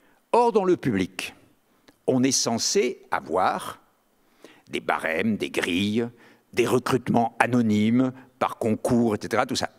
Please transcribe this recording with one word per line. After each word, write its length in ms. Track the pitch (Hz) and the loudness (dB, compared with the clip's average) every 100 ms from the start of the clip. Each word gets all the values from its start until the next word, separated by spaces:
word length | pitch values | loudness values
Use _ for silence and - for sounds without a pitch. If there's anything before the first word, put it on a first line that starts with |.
| _ _ - | _ _ -2
Or, 200 | 226 240 | 2 2
dans 120 | 208 | 2
le 120 | 185 175 | 2 0
public, 580 | 139 98 95 - - - _ _ _ _ _ _ - | 0 0 -2 -6 -14 -14 _ _ _ _ _ _ -2
on 160 | 131 | 2
est 100 | 131 | 2
censé 720 | 123 123 113 - - 220 - - | 0 -2 -2 0 0 0 -4 -6
avoir 680 | 85 - 90 107 104 - - _ _ _ _ _ _ - - - | -8 -2 0 0 -2 -8 -14 _ _ _ _ _ _ -20 -20 -10
des 100 | 87 | -8
barèmes, 560 | 80 78 80 80 107 101 | -2 -2 0 -2 0 -2
des 140 | 71 | -4
grilles, 580 | 85 95 87 101 110 117 - - _ _ | -4 -2 0 0 0 -4 -8 -20 _ _
des 140 | - 113 | -2 0
recrutements 720 | 120 - 131 - 120 113 - | 0 0 -2 0 0 0 0
anonymes, 720 | 117 123 113 104 107 120 131 127 - - | 0 2 2 2 2 2 0 -2 -14 -4
par 200 | - - | -4 -2
concours, 580 | 113 110 - 120 117 104 | -2 -2 0 2 2 0
et 20 | |
cetera, 260 | - 107 127 | -2 -2 0
tout 100 | 117 | -2
ça. 140 | - | -4